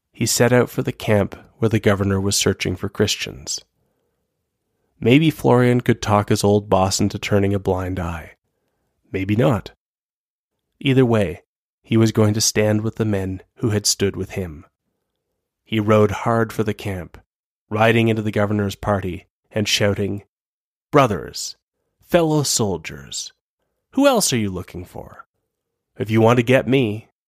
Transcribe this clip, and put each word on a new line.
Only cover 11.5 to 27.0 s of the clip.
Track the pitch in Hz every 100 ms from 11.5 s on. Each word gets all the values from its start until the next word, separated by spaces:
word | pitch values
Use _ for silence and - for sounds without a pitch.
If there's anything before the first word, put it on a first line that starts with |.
| _ _ _
he | _ 113
was | 113
going | 113 107
to | 104
stand | - - 107 104
with | 110 -
the |
men | 110 101 95 92 - _
who | 117
had | 107 -
stood | - 98 95
with | 95
him. | - 90 71 - _ _ _ _ _ _ _ _ _
He | _ 110
rode | 104 107 104
hard | 98 - 117 110
for | -
the | 107
camp, | 104 104 92 80 - _ _ _ _ _
riding | 107 113 117 113
into | 110
the | 107
governor's | 107 104 104 101
party | - - 101 90 87 - _ _
and | 110 107
shouting, | - 104 98 101 98 - _ _ _ _ _ _
"Brothers, | 147 131 92 60 - - - _ _ _ _
fellow | _ 175 165 151
soldiers, | 135 - 107 87 - 71 67 - - - _ _ _ _ _
who | -
else | 277 240 -
are | 123
you | 104
looking | 90 - 92
for? | 90 - - - _ _ _ _ _ _ _ -
If | 107
you | 110
want | 110 123
to |
get | 117 127 107
me, | 135 117 107